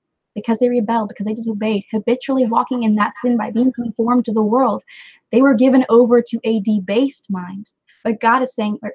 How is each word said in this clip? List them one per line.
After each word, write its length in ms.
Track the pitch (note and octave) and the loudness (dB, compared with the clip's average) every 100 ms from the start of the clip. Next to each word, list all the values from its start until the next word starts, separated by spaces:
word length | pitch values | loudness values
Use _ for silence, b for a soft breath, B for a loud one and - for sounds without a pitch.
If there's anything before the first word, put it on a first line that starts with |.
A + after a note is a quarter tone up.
| _ _ _ G#3 | _ _ _ -8
Because 220 | A3 A3 | -4 0
they 120 | B3 | 0
rebelled, 400 | B3 G#3+ A#3 G#3 | 0 0 -2 -4
because 160 | - G3+ | -6 -8
they 80 | |
disobeyed, 500 | A3 A3+ G#3+ G#3+ G3+ - | -6 -6 -4 -4 -4 -4
habitually 540 | A3 G#3+ B3+ - C4+ A#3 | -4 -2 -2 -2 -2 0
walking 380 | A#3 B3 B3 | 0 -2 -2
in 120 | A3+ G#3+ | 0 0
that 180 | G#3+ - | 0 -2
sin 160 | B3 A#3+ | -2 -2
by 140 | G#3+ | -2
being 200 | G#3+ B3+ | -2 0
conformed 540 | A#3+ A#3 - A3+ B3 A#3 | -2 -6 -4 0 0 0
to 80 | |
the 80 | A3 | 0
world, 420 | G#3 B3 B3 G3+ B B B B _ | 2 2 0 -2 B B B B _
they 100 | A3+ | 2
were 120 | C4+ | 4
given 320 | A3+ C4 B3+ - | 4 4 4 4
over 320 | A#3 A#3+ A#3+ | 4 6 2
to 180 | A#3+ A3+ | 0 -4
a 160 | A3 A3+ | -4 -2
debased 680 | G3 G#3+ F#3 G#3+ C#4 - - | 0 -2 -2 0 -2 -4 -10
mind. 420 | F#3 F3+ G3 G#3+ _ _ b | -8 -8 -14 -18 _ _ b
But 160 | A3+ A3 | -6 -2
God 220 | A3+ B3+ | 0 0
is 140 | B3+ - | 0 -4
saying, 240 | G#3 G#3 | -4 -4
or 120 | G#3 | -10